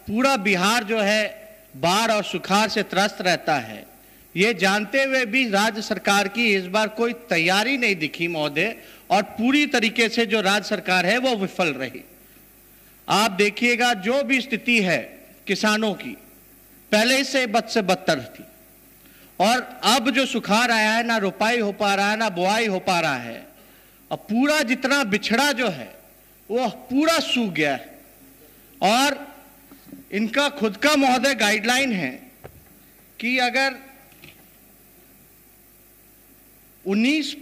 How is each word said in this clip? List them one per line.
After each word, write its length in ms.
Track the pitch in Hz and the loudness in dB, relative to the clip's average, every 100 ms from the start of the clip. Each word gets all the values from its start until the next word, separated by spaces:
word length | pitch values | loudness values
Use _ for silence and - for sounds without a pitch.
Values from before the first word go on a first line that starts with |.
| - | -6
पूरा 280 | 214 269 269 | 0 2 2
बिहार 460 | 196 180 190 233 | 0 2 2 0
जो 160 | 208 226 | 0 0
है 280 | 202 214 208 - - - - 135 | 0 0 -2 -8 -20 -20 -20 -4
बाढ़ 340 | 170 196 226 | 0 2 2
और 120 | 214 | 0
सुखाड़ 440 | - 175 - 196 214 | -2 -6 0 2 2
से 140 | 220 | 0
त्रस्त 380 | 196 175 208 - | -2 0 0 0
रहता 360 | 180 165 - 147 | 0 0 0 -2
है, 280 | 113 107 - - - - - 165 | -2 -12 -16 -20 -20 -20 -8 0
ये 180 | 208 | 0
जानते 500 | 196 190 208 208 269 | 2 2 0 0 0
हुए 200 | 269 262 247 | 0 0 0
भी 220 | 247 247 | 0 0
राज्य 320 | 196 214 214 | 2 0 -2
सरकार 460 | 202 196 - 202 196 | -6 -4 0 2 2
की 200 | 226 233 196 | 0 2 2
इस 100 | 180 | 0
बार 200 | 202 214 | -2 -2
कोई 240 | 214 233 233 - | -2 -4 -4 -2
तैयारी 480 | 175 165 190 220 277 | 0 2 2 2 0
नहीं 180 | 240 185 | 0 0
दिखी 300 | 151 - 170 | -4 -4 -4
महोदय 480 | 165 151 147 202 233 - - - | -2 -2 -2 -4 -4 -16 -14 0
और 120 | 190 208 | 0 0
पूरी 340 | - 233 285 294 | -2 0 2 2
तरीके 420 | 247 220 - 226 | 2 0 2 0
से 160 | 226 233 | 0 0
जो 160 | 220 | 2
राज्य 280 | 185 208 185 | 2 0 0
सरकार 360 | 214 - 185 175 | -4 0 0 2
है 120 | 233 | 2
वो 160 | 254 226 | 0 0
विफल 380 | 190 - 175 | -2 -2 -2
रही। 300 | 131 131 - - - - - - - - - - - - | -2 -8 -10 -18 -20 -20 -20 -20 -20 -20 -20 -20 -12 -2
आप 240 | 185 220 | 2 2
देखिएगा 600 | 185 208 208 240 233 247 233 | 2 0 2 0 2 2 0
जो 200 | 185 269 | 0 0
भी 180 | 240 262 | 0 -2
स्थिति 400 | 247 220 - 233 | -2 -4 0 2
है 180 | 190 147 104 - - - - | 2 0 -4 -14 -20 -12 -6
किसानों 460 | 190 214 214 220 180 | -2 0 0 0 -4
की, 220 | 127 98 - - - - - - - | -8 -14 -18 -20 -20 -20 -20 -20 0
पहले 320 | 214 233 262 | 2 4 2
से 220 | 269 277 247 | 0 -2 0
बद 160 | 226 220 | -2 0
से 160 | 226 | 0
बदतर 400 | 185 180 - 151 117 | 0 0 0 -2 -4
थी 140 | - - - - - - - - - - - | -16 -20 -20 -20 -20 -20 -20 -20 -20 -10 0
और 220 | 190 247 - - 190 | 2 2 -2 -2 2
अब 240 | 247 233 | 2 2
जो 160 | 247 254 | 0 -2
सुखाड़ 460 | 226 180 208 240 | -2 0 2 2
आया 200 | 226 214 | 2 2
है, 120 | 226 | 0
ना 120 | 233 226 | 0 -2
रोपाई 420 | 196 - 214 240 | -2 -2 0 0
हो 120 | 208 | -2
पा 220 | 196 202 196 | -2 0 2
रहा 140 | 202 | 0
है, 60 | 214 | 0
ना 120 | 220 | -2
बुआई 380 | 175 185 214 233 | 0 0 2 0
हो 100 | 185 | -2
पा 200 | 185 175 | 0 0
रहा 160 | 160 131 | 0 -2
है 320 | 120 113 - - - - - - - | -6 -12 -16 -20 -20 -20 -20 -20 -12
और 60 | - | -10
पूरा 420 | - 220 285 302 | -2 0 2 2
जितना 400 | 247 254 262 285 233 | 0 -2 0 0 0
बिछड़ा 460 | 202 - 226 285 | -2 0 2 2
जो 180 | 254 240 | 2 -2
है 180 | 147 104 - - - - - - | -4 -10 -18 -20 -20 -20 -20 -6
वो 180 | 226 247 - - | -2 -2 -6 -4
पूरा 280 | 262 311 330 | 0 2 2
सूख 320 | - 247 220 | 0 0 0
गया 200 | 156 147 | 0 0
है। 160 | 131 - - - - - - - - - - | -2 -8 -20 -20 -20 -20 -20 -20 -20 -20 -2
और 360 | 185 233 285 277 - - - - - - - - - | 2 4 2 0 -8 -20 -20 -20 -20 -20 -20 -20 -8
इनका 360 | 196 220 269 285 | -4 -2 0 0
खुद 260 | 285 214 190 | 0 -4 0
का 180 | 285 302 | 2 4
महोदय 380 | 269 254 269 247 | 4 4 2 2
guideline 560 | 208 214 214 247 269 | 2 2 2 0 0
है 180 | 202 135 127 - - - - - - - - - - | -2 -4 -8 -16 -20 -20 -20 -20 -20 -20 -20 -20 -8
कि 180 | 226 254 | -2 0
अगर 360 | 247 240 269 254 - - - - - - - - - - - - - - - _ - _ _ _ _ _ _ _ _ - _ _ _ _ 180 | 2 2 0 -2 -14 -20 -20 -20 -20 -20 -20 -20 -20 -20 -20 -20 -20 -20 -20 _ -20 _ _ _ _ _ _ _ _ -20 _ _ _ _ -2
उन्नीस 480 | 202 240 311 285 - | 0 2 0 -2 -6